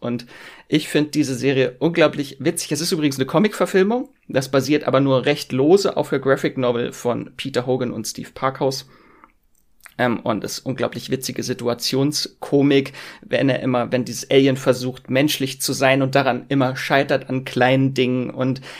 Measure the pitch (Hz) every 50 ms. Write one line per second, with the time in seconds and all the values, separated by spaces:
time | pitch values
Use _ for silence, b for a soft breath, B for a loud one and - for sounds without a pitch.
0 | - 117 120 123 - B B B B B B B B _ - 156 - - - 156
1 | 147 147 - 151 147 131 135 117 120 135 135 131 127 123 - - 135 165 165 170
2 | 160 151 - 139 143 135 - - 127 156 170 - - - 156 143 160 175 196 160
3 | 151 147 135 131 131 131 - 160 208 214 - - 196 180 - 190 185 202 233 247
4 | 269 - _ _ _ - - 131 135 - - 139 135 - 147 147 - - 131 135
5 | 139 139 135 127 113 135 147 147 - - 135 131 135 151 180 196 202 - - -
6 | - - - 139 - 135 135 147 - 156 - 131 127 123 120 117 120 131 - -
7 | - 120 117 117 110 - - - - 139 131 120 123 131 127 127 127 117 - 104
8 | 110 - - - - - - - - 135 135 - 147 131 131 - - b b b
9 | b b b b b b b _ _ _ _ _ _ _ _ _ - - - -
10 | 120 127 113 - - 120 113 98 - 104 - - - 135 127 - 120 110 - 117
11 | - - 131 135 131 - 123 - 120 127 123 - 120 120 117 120 - - - 131
12 | 139 147 147 - - - - _ - - - 143 139 143 143 139 135 135 B B
13 | B B B B B - - 120 135 135 127 - - 127 127 123 120 - - 123
14 | 123 - 117 - - - - 139 139 139 131 135 - 139 123 123 123 131 127 -
15 | - - 123 131 143 151 151 - 135 131 - - - - 135 - 135 131 135 135
16 | 135 131 131 139 139 135 120 123 - - 143 139 131 127 131 131 - - 156 139
17 | 139 - 147 135 - - 131 135 135 131 - 123 123 127 135 135 135 135 139 135
18 | 131 123 127 127 123 - - 127 127 131 131 131 B B B B